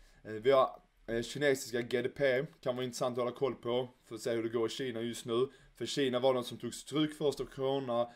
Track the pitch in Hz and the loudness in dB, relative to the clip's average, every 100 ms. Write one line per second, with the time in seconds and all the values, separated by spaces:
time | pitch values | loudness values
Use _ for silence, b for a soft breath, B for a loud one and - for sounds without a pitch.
0 | b b 104 107 123 135 123 - _ _ | b b -10 2 6 6 4 -2 _ _
1 | - 117 117 135 147 135 - 120 117 123 | -6 -4 -4 0 2 2 0 -4 0 -2
2 | 127 - 139 127 160 - 131 123 127 - | -2 0 2 2 -2 -4 -4 -2 -4 -4
3 | 127 123 123 120 135 113 117 123 123 - | -4 -2 -2 0 -2 -2 -2 -2 -2 -10
4 | - 113 127 117 113 117 113 - 131 113 | -14 -6 -2 0 0 0 0 -2 -4 -4
5 | 117 110 123 117 135 B B - 120 147 | -4 -6 -2 0 0 B B -10 -4 0
6 | 131 123 135 127 120 117 120 - - 139 | 2 4 4 4 -2 -8 -8 -10 -4 0
7 | 151 147 147 131 127 - 135 139 131 117 | 0 2 0 0 -6 -2 0 0 0 0
8 | 117 | 0